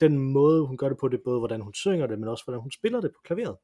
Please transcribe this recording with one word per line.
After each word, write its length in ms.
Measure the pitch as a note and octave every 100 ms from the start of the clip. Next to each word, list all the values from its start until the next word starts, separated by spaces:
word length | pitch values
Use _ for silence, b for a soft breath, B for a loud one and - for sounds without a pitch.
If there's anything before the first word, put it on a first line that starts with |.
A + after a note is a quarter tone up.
den 180 | D#3 C#3+
måde, 480 | C3+ C#3 D3 D#3+ C#3
hun 100 | C3
gør 120 | C3+
det 100 | C3
på, 100 | C3+
det 100 | B2
er 40 |
både, 140 | B2 B2
hvordan 220 | A2+ A2
hun 140 | G#2
synger 320 | - G3 F3+ B2+
det, 120 | G#2+
men 100 | A2
også, 160 | A2+
hvordan 160 | - B2
hun 100 | C3
spiller 300 | - A3 A#3+
det 100 | F3
på 100 | -
klaveret. 320 | - F3 G#3+ F#2